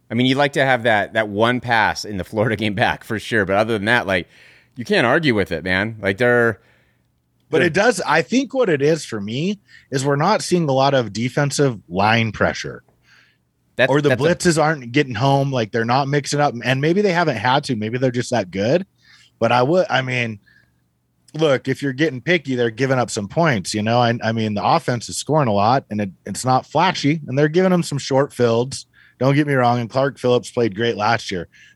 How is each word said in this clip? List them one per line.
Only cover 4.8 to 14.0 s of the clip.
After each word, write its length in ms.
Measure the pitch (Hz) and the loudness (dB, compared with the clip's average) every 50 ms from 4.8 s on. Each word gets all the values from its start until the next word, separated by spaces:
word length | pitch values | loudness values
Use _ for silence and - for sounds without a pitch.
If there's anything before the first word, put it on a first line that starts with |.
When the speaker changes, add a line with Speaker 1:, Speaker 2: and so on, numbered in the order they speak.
| 117 | -6
Speaker 1:
can't 220 | - 208 190 135 | -2 0 2 2
argue 300 | 117 135 170 160 143 113 | 2 2 2 2 2 2
with 160 | 104 92 - | 2 0 -2
it, 100 | 87 78 | -4 -4
man. 360 | 78 92 92 92 101 113 113 107 | -2 0 0 0 0 -2 -4 -4
Like, 160 | 98 98 101 101 | -2 -2 0 2
they're, 420 | 123 123 123 120 117 117 110 - _ _ _ _ _ _ _ _ _ _ _ _ _ _ _ _ _ _ | 2 2 4 4 2 0 0 -4 _ _ _ _ _ _ _ _ _ _ _ _ _ _ _ _ _ _
Speaker 2:
But 100 | - 135 | 0 0
Speaker 1:
they're 100 | 175 170 | 0 2
Speaker 2:
it 60 | 143 | 2
does, 280 | 185 208 247 214 185 - | 2 2 2 0 0 -2
I 180 | 135 147 160 | 0 0 0
think 300 | 160 - 220 262 285 - | 0 0 0 -2 0 0
what 160 | - 262 247 190 | -2 -2 0 0
it 140 | 156 135 | 0 2
is 220 | 139 151 165 151 - | 2 0 0 0 -4
for 160 | - 117 107 | -8 -10 -8
me 400 | 98 104 113 135 160 196 214 - _ _ - - _ _ | -8 -6 -6 -4 -4 -4 -4 -6 _ _ -20 -20 _ _
is 120 | - 139 131 | -6 -4 -2
we're 120 | 143 143 | 0 0
not 260 | 143 156 190 220 190 | 2 2 2 0 0
seeing 260 | - - 180 175 165 143 | 0 0 0 0 2 2
a 40 | |
lot 220 | 131 135 135 139 139 | 2 2 4 4 2
of 180 | 131 120 104 | 2 0 -2
defensive 680 | 95 110 117 127 - 151 143 139 - - 147 135 120 92 - - | -4 -6 -6 -2 -2 -2 -2 0 0 0 0 0 0 -4 -8 -6
line 440 | 85 92 98 107 113 117 113 110 | -2 0 2 2 2 2 0 -2
pressure. 500 | - - 104 82 73 - - 69 - - - _ _ _ _ _ _ _ _ _ _ _ _ _ _ _ _ _ _ | -2 -2 -2 -2 -2 -4 -8 -12 -12 -14 -18 _ _ _ _ _ _ _ _ _ _ _ _ _ _ _ _ _ _
Speaker 1:
That's, 140 | - 123 131 | 0 2 2
Speaker 2:
Or 140 | 135 151 | 4 2